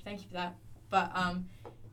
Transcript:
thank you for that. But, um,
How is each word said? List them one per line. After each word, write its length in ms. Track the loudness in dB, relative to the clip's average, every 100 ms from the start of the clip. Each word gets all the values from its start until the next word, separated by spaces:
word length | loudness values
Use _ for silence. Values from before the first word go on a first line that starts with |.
thank 180 | -8 -8
you 60 | -6
for 60 |
that. 240 | -2 -2 -4 -14 -16 4
But, 240 | 6 6 4
um, 340 | 2 2 -4 -8 -14 -14 -16